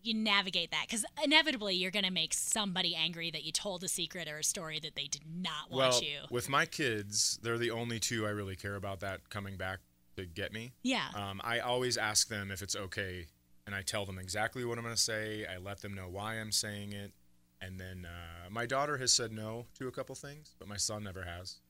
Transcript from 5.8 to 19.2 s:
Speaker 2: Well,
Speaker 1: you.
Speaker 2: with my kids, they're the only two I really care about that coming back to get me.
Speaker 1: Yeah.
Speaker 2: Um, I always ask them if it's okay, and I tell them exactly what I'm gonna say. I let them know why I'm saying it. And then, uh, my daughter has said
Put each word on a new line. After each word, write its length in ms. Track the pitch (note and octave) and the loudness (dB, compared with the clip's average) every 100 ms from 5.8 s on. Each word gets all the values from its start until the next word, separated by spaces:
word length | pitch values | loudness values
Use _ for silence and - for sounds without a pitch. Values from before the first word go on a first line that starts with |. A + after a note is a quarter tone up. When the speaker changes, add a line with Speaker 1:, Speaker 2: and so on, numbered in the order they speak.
| C3 | 6
Speaker 2:
Well, 100 | B2 | 6
Speaker 1:
you. 160 | C#3+ C#3+ C#3 | 4 -4 -2
Speaker 2:
with 180 | A#2+ B2+ | -2 4
my 160 | C#3 E3 | 4 4
kids, 720 | - C#3 G#2+ G2+ G#2 - - | 2 2 2 0 2 2 2
they're 160 | A#2 A#2 | 0 2
the 100 | A#2+ | 2
only 280 | A#2 A#2+ A#2 | 2 0 0
two 260 | - A#2 G#2+ | 2 2 2
I 60 | |
really 240 | G#2 G2 F#2 | 0 -2 -4
care 200 | G2+ G2+ | -4 -4
about 260 | G2 G2 | -4 -4
that 280 | G2 F2+ - | -4 -6 -6
coming 260 | G#2+ G2 F#2+ | -6 -6 -4
back 240 | F#2 F#2 - _ - - | -4 -4 -10 _ -14 -8
to 80 | F#2 | -6
get 280 | E2 G2 | -4 -4
me. 180 | A2 A#2+ - | -4 -8 -4
Speaker 1:
Yeah. 260 | B3 B3 C#3 | -2 0 -2
Speaker 2:
Um, 280 | G2+ G2 G2 | -4 -4 -4
I 160 | - A#2 | -2 0
always 380 | A#2+ B2 B2+ A2+ | 2 2 4 2
ask 320 | A2 G#2+ - | 4 4 2
them 200 | G#2+ G2 | 0 -4
if 120 | G2 | -6
it's 120 | G2+ G2+ | -4 -4
okay, 500 | F#2+ - F#2+ F2+ E2 _ _ - - | -4 -4 -4 -6 -10 _ _ -18 -6
and 100 | G2 | -4
I 60 | |
tell 240 | F#2+ A2 G2+ | -2 -2 -2
them 120 | F#2 | -6
exactly 460 | F#2 G2+ A2 C3 | -4 0 0 0
what 140 | A#2+ A#2 | -2 -2
I'm 60 | |
gonna 120 | A#2 A2+ | -2 2
say. 500 | - A2 G#2+ G#2+ G#2 | 2 2 -2 -4 -6
I 120 | F#2 | -6
let 240 | F#2+ G2 | -6 -8
them 120 | G#2 G2 | -8 -8
know 120 | F#2 | -6
why 280 | F#2+ G#2 A2+ | -4 -4 -4
I'm 120 | A2 | 0
saying 400 | - G#2+ G#2 G2+ | 0 0 -4 -6
it. 180 | G2+ G2+ - - _ _ _ | -8 -8 -14 -20 _ _ _
And 180 | F#2 F#2 | -10 -8
then, 260 | F#2 F#2 F2 | -8 -10 -10
uh, 440 | E2+ E2+ E2+ F2 | -10 -12 -12 -8
my 160 | A2 A#2+ | -4 0
daughter 320 | C3+ D3 C#3+ | 2 2 2
has 140 | B2+ | 4
said 200 | - | 4